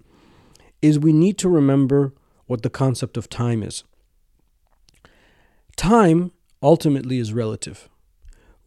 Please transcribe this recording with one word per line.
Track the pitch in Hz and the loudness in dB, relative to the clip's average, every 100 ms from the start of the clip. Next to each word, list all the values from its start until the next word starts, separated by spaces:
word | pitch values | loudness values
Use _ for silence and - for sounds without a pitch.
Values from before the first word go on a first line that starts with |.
| _ _ _ _ _ _ _ _ | _ _ _ _ _ _ _ _
is | 151 151 | 0 2
we | 156 | 2
need | 156 180 196 | 2 2 0
to | 185 | 0
remember | 170 139 139 135 139 139 - _ _ _ | 2 2 2 2 0 -2 -6 _ _ _
what | 123 | -6
the | 123 | -6
concept | - 135 120 123 120 | -2 -2 -2 -6 -10
of | - | -12
time | - 120 117 | -6 -4 -4
is. | 98 - - _ _ _ _ _ _ _ _ _ _ _ _ _ _ _ _ _ _ - | -6 -12 -18 _ _ _ _ _ _ _ _ _ _ _ _ _ _ _ _ _ _ -6
Time | 175 233 190 165 180 - _ _ | 2 4 6 4 0 -10 _ _
ultimately | 139 165 156 135 123 127 | 2 2 2 -2 -2 -6
is | 110 | -4
relative. | 110 110 110 - 104 - _ _ _ - - _ _ | -4 -6 -8 -12 -18 -20 _ _ _ -20 -20 _ _